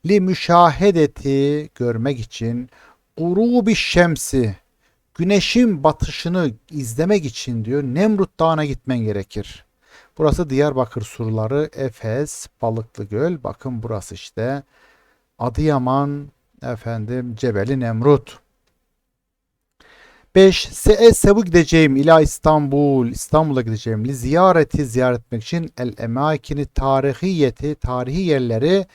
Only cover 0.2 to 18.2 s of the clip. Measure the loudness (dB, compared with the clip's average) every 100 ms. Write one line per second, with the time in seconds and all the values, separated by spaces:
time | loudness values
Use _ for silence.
0.2 | 2 -2 4 6 6 4 2 4 0 0
1.2 | -2 0 0 -2 -6 _ -4 -2 -4 -6
2.2 | -10 -8 -6 -6 -10 _ _ _ _ -6
3.2 | -2 0 2 2 2 0 0 2 2 0
4.2 | -2 -2 -2 -4 _ _ _ _ _ -6
5.2 | 0 0 2 2 2 2 0 0 -6 -6
6.2 | -4 -2 -2 -4 _ -10 -8 -2 0 0
7.2 | -2 -10 -8 -6 -4 -4 -4 0 0 0
8.2 | -2 0 0 0 -2 -6 -4 -4 -2 -4
9.2 | -6 -10 -12 -18 _ _ _ -20 _ -2
10.2 | 0 0 -2 0 0 0 -4 -6 -12 -8
11.2 | -6 -4 -2 -4 -4 -6 -10 -8 -6 -6
12.2 | -6 -10 -18 _ -4 -4 -8 -14 -8 -4
13.2 | -4 -4 -10 -10 -10 -10 -8 -10 -10 -18
14.2 | -14 -8 -6 -6 -12 _ _ _ _ _
15.2 | _ _ -6 -2 0 0 0 -2 -2 -6
16.2 | -12 _ _ _ -10 -8 -8 -8 -6 -6
17.2 | -8 -4 -4 -2 -2 -2 -2 0 4 2